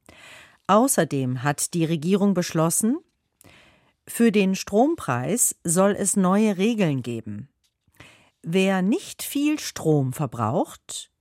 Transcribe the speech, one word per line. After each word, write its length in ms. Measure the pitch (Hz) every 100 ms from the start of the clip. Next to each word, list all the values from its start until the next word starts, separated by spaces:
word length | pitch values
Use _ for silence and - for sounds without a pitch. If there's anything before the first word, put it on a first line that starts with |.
| - - - - - _ -
Außerdem 800 | 208 269 - 160 139 127 127
hat 280 | 143 143 -
die 120 | 175
Regierung 500 | 160 165 165 196 202
beschlossen, 640 | 180 170 165 165 - 220 311 - _ _ _ - - _ _ _ _ -
für 240 | - 233
den 240 | 202 190 190
Strompreis 1000 | - 202 285 339 - 123 135 226 - -
soll 300 | 175 170 196
es 240 | - 196 202
neue 420 | 185 196 220 180
Regeln 440 | 208 220 170 135
geben. 480 | 120 113 107 104 127 _ _ _ _ _ - _ _ _
Wer 400 | 165 190 190 190
nicht 400 | 185 349 - -
viel 380 | - 277 294 302
Strom 520 | - - 160 151 131
verbraucht, 960 | 127 139 117 107 160 320 - - - - _